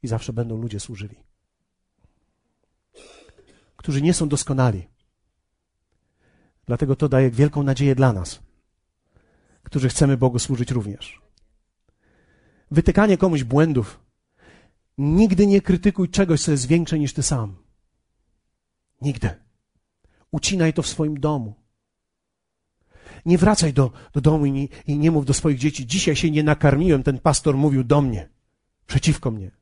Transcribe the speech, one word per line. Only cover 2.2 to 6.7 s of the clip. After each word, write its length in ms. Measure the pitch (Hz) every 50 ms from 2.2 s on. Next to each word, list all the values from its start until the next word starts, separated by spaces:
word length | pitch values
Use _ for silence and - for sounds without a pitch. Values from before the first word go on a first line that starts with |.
| _ _ _ _ _ _ _ _ _ _ _ _ _ _ _ 427 - - - - _ _ _ _ _ _ _ _ _ _ _
którzy 260 | _ - - 147 139 143
nie 120 | 165 175
są 140 | - 170 147
doskonali. 600 | 143 135 - - 143 131 131 123 107 95 87 _ _ _ _ _ _ _ _ _ _ _ _ _ _ _ _ _ _ _ _ _ _ _ _ _ _ _ _ _ _ _ _ _ _ _ _
Dlatego 300 | -